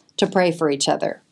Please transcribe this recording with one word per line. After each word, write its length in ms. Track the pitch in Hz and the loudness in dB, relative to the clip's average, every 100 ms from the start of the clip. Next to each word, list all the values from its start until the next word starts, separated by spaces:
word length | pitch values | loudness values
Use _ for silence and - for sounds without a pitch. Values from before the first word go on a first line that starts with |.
| _ - | _ -2
to 100 | 196 | 0
pray 260 | 190 180 | 2 2
for 180 | 165 156 | 2 -2
each 180 | 139 156 | 0 0
other? 340 | 147 - - _ | 0 -2 -6 _